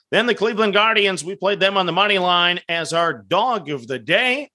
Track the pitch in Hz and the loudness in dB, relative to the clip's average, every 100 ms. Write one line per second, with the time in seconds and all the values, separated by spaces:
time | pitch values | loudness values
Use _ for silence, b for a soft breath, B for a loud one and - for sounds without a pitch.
0 | b 175 240 208 226 214 214 180 220 220 | b 0 0 0 0 0 2 2 2 2
1 | 196 175 160 196 185 190 190 196 180 170 | 2 -2 -8 -4 -2 0 0 2 0 0
2 | 208 196 180 175 175 175 - 170 160 165 | 2 2 2 2 2 0 -4 -4 -2 0
3 | 165 127 98 175 254 220 147 139 117 127 | 0 -2 -2 0 0 -2 -4 -10 -8 -8
4 | 110 196 254 269 277 | -2 0 0 -2 -6